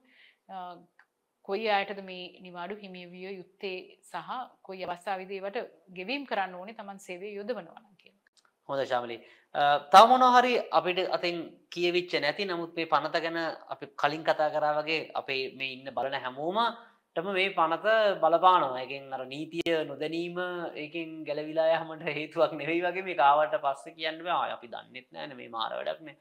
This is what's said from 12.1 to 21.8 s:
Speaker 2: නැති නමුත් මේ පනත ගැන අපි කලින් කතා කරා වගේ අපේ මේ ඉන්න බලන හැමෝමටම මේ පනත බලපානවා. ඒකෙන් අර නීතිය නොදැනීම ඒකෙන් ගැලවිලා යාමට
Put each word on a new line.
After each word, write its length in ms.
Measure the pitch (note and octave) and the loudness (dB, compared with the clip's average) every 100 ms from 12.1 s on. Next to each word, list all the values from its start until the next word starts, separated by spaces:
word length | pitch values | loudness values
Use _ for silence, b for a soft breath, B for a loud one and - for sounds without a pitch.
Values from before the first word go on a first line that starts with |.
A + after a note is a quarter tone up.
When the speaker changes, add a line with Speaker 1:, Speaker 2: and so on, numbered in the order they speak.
Speaker 2:
නැති 300 | D#3 D3 D3+ | 0 0 0
නමුත් 300 | G3 E3+ E3 | -4 -4 -4
මේ 120 | E3 E3 | -4 2
පනත 340 | D3 D3+ E3 | 2 2 0
ගැන 160 | E3 E3 E3 - - | -2 -2 -4 -6 -12
අපි 200 | C3+ C#3+ | -12 -12
කලින් 300 | - D3 D#3+ | 0 0 2
කතා 260 | D#3+ D#3 D3+ | 0 2 2
කරා 220 | D3 D3+ | 2 0
වගේ 240 | D3+ D3+ D#3+ - | 0 0 -2 -2
අපේ 300 | - - C3+ C3 | -6 -4 -4 -4
මේ 160 | B2+ C3+ | -8 -10
ඉන්න 220 | C3 C3+ | -10 -8
බලන 200 | A#2+ C3 | -6 -4
හැමෝමටම 1120 | C#3 B2+ B2 D#3+ G#3 A#3 A3 - _ _ E3+ F#3 | -4 -6 -6 -2 0 -2 -4 -16 _ _ -6 -2
මේ 200 | F#3+ F#3+ | 0 0
පනත 360 | - D#3+ E3 G3+ G3 G#3 F3+ | 2 2 2 2 4 4 4
බලපානවා. 640 | D#3 E3+ F#3 F3+ C#3 B2+ | 4 6 8 6 4 -2
ඒකෙන් 320 | B2+ C#3 C3+ | -6 -10 -8
අර 100 | C3 | -10
නීතිය 520 | B2+ C#3 D#3 E3+ E3+ D#3+ | -8 -8 -8 -4 0 0
නොදැනීම 540 | D3 C#3 D#3 E3 F3 F3 F3+ F3 E3 | -2 -6 -6 -4 -6 -6 -6 -6 -8
ඒකෙන් 380 | - D3+ E3+ D#3+ D#3+ | -10 -10 -10 -10 -10
ගැලවිලා 420 | D3 D3 D#3 D#3+ D#3+ | -8 -6 -4 0 2
යාමට 360 | D#3+ | 2